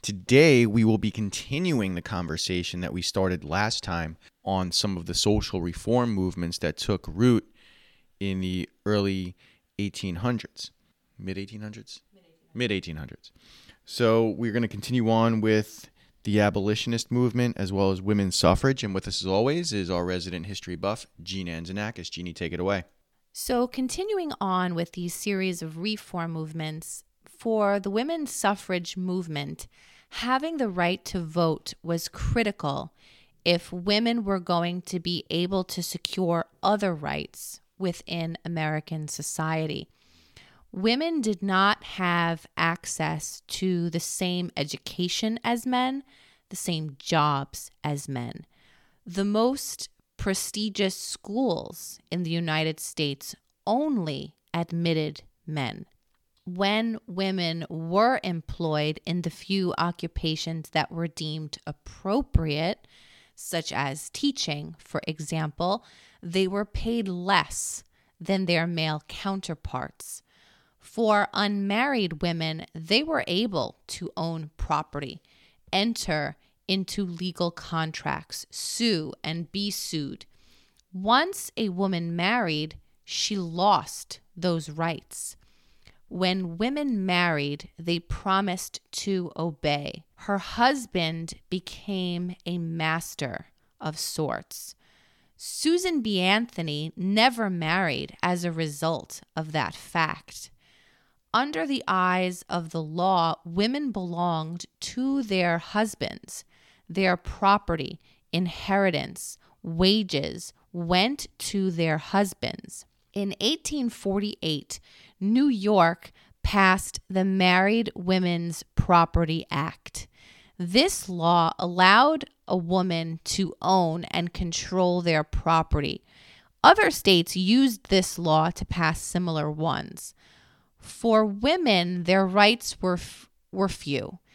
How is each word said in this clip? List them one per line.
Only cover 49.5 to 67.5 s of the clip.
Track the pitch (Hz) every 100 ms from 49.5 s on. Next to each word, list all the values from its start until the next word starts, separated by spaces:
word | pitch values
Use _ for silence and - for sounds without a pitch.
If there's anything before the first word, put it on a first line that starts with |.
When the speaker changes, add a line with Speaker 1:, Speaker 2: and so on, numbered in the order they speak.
| 277 - - - _ _ -
Speaker 2:
prestigious | - 190 - 208 214 202 196 -
schools | - - - 214 262 170 - - - - _
in | 170
the | 170
United | 165 170 156 156 156
States | - - 151 135 - - _ _ -
only | 233 302 254 165 139 143 _ _
admitted | 170 170 170 170 160 156 156 - _ -
men. | 156 127 - - _ _ _ _ _
When | - 180 196 214 226 220 -
women | 180 190 190 170 165 165
were | 165 165 185 226 262
employed | 185 170 - - 165 151 151 156 -
in | 175
the | 170
few | - - 196 180 -
occupations | 170 170 165 - 165 156 - 165 151
that | 160 156
were | 165 165
deemed | - 156 156 151 - -
appropriate, | - - - 190 226 - - 160 143 170 - _ _ - - _
such | - - 170 156
as | - 139 143 -
teaching, | - 285 269 - 147 160 165
for | - 156 -
example, | 156 151 160 156 - 170 214 - - - _
they | 175 180 190
were | 202 208
paid | - 220 233 196
less | 180 180 190 156